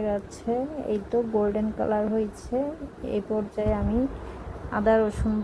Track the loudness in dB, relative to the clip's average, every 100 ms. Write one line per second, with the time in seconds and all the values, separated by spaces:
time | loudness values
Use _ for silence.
0 | 2 -2 -4 -6 -2 0 0 -4 -2 -2
1 | 0 0 2 2 2 2 0 0 2 2
2 | 2 2 0 -4 -4 -2 0 -4 -10 -8
3 | -4 -2 0 -2 -2 0 0 2 2 2
4 | 0 -2 -10 -12 -12 -10 -6 0 4 6
5 | 4 2 0 2